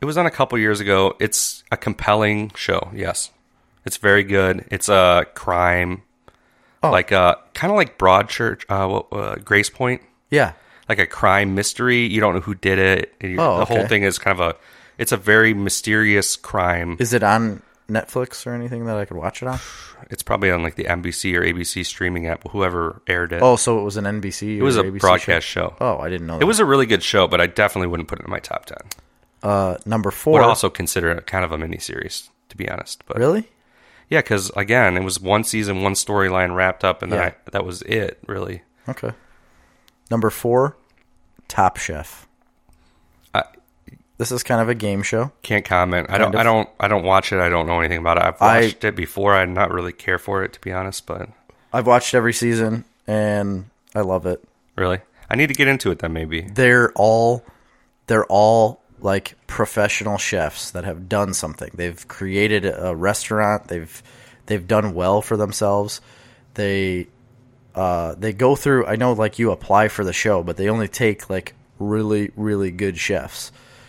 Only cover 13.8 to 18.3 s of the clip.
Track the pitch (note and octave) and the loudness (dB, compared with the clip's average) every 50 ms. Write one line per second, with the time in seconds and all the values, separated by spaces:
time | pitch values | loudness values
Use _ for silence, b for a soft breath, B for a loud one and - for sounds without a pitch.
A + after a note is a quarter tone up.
13.8 | F#2+ G#2 A2+ G#2 G2+ G2 F2 - - G2 F#2+ F2+ F2 E2+ E2 - b b b b | 2 2 2 2 2 0 0 0 -2 -2 0 0 0 -2 -2 -6 b b b b
14.8 | b b b b A#2 - B2 G2+ F#2 G#2+ G#2+ A2 A2 A2+ G#2+ G2+ G2+ F#2+ - - | b b b b -4 -2 -2 -2 2 4 6 6 6 4 2 0 -2 -2 -4 -4
15.8 | - A2 G#2+ G#2+ A2 G#2+ G2+ G2+ F#2 - - - - - - G2+ F2+ F2+ F2 F2 | -2 0 0 2 2 2 2 2 0 0 -4 -6 -8 -6 -2 0 0 0 0 0
16.8 | E2+ E2+ E2+ - B2 A2+ B2 A#2 G#2+ G2+ G#2+ A2+ A2+ A2 G2+ F#2+ _ _ _ _ | -2 -6 -4 -4 -2 0 0 2 4 4 4 4 2 -2 -4 -8 _ _ _ _
17.8 | _ - G#2+ G#2+ - - - B2+ B2+ - | _ -4 -4 -4 -4 -4 -6 -6 -6 -6